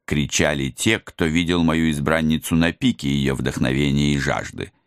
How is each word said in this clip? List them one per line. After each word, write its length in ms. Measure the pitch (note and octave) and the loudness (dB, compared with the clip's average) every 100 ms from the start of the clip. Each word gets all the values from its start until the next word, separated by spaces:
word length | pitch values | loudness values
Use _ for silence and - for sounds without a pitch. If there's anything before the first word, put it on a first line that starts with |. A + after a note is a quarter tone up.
| - | -4
кричали 640 | D2+ C#2 - D#2+ D2 C2+ | -2 -2 0 0 0 -4
те, 280 | - A2 A2 | -2 0 0
кто 280 | - - E2+ | -4 -4 0
видел 360 | E2 E2+ F2 | 0 2 2
мою 280 | E2 E2 D#2+ | 2 2 0
избранницу 680 | D2 C#2+ D#2+ D#2 D#2 - E2 | 0 0 0 2 -2 0 2
на 160 | E2+ | 2
пике 380 | - B2+ - C#2 | 0 -2 -2 -2
её 240 | C#2+ C2+ | 0 0
вдохновения 800 | C2 B1+ - B1 C2+ C#2+ C#2 D2 | 0 -2 -2 0 0 2 2 2
и 40 | C#2+ | 0
жажды. 540 | C2+ - - - - _ | 0 -4 -6 -10 -12 _